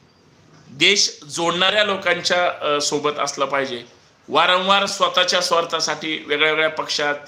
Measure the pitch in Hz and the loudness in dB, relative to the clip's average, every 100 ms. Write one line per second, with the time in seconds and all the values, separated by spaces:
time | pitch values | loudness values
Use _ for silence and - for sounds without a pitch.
0 | _ _ _ _ _ - - 135 175 202 | _ _ _ _ _ -20 -20 2 4 4
1 | - - 147 139 170 170 190 214 202 190 | 0 -4 -10 -2 -2 2 2 2 0 0
2 | 175 175 160 180 175 - 156 147 147 147 | 0 0 2 2 0 -2 -2 -2 0 -2
3 | 147 143 143 - 139 139 131 120 - - | -2 -2 -4 -2 -2 -2 -4 -6 -12 -20
4 | _ _ - 139 180 185 185 196 196 - | _ _ -2 2 4 4 4 2 2 0
5 | 180 180 180 185 175 170 165 165 156 151 | 2 2 2 2 2 0 0 -2 -2 -4
6 | 160 156 - 147 156 156 156 156 143 - | -4 -6 -4 0 2 2 0 -2 -4 -2
7 | 147 143 | -2 -2